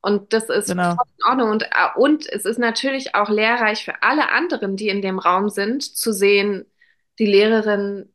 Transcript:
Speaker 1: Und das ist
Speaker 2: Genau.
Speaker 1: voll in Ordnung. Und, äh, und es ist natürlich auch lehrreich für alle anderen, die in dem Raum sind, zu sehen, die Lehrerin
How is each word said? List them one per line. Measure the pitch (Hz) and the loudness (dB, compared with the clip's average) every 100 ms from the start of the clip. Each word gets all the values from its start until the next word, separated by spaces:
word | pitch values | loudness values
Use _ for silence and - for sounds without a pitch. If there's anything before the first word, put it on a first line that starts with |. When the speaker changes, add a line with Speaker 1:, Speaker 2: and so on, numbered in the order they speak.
Speaker 1:
Und | 196 208 202 | 0 -2 0
das | 220 220 | -2 0
ist | 180 202 | -2 -2
Speaker 2:
Genau. | 180 175 175 | -2 0 0
Speaker 1:
voll | 247 _ | -4 _
in | 214 | 0
Ordnung. | 254 226 | 0 0
Und, | 214 - | 0 0
äh, | - - - | 0 0 2
und | 269 302 - | 2 2 -2
es | 208 - | -6 -4
ist | 233 | -2
natürlich | 233 226 269 269 262 - | -2 -2 -4 -4 -2 -2
auch | 208 | 0
lehrreich | 208 220 254 220 214 - | 0 2 2 0 -2 -6
für | - | -2
alle | 220 294 269 | 0 2 2
anderen, | 240 339 302 196 196 | 0 0 -2 -4 -4
die | 208 | -2
in | 196 | -2
dem | 190 190 | -2 0
Raum | 170 185 208 | 2 2 0
sind, | 202 202 269 | -2 -4 -4
zu | - - 226 | -6 -4 -4
sehen, | 196 196 202 202 196 - _ _ _ _ _ | 2 4 4 2 -4 -10 _ _ _ _ _
die | 214 | 2
Lehrerin | 196 214 220 214 202 202 202 - | 4 4 2 2 -2 -2 -8 -12